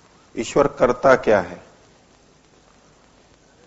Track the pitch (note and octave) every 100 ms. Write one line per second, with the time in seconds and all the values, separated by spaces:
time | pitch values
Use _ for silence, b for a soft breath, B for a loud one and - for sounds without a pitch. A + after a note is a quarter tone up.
0 | _ _ _ - A2+ - C#3+ - B2 A#2+
1 | C3+ B2+ - G#2 F2 F2 - _ _ _
2 | _ _ _ _ _ _ _ _ _ _
3 | _ _ _ _ _ _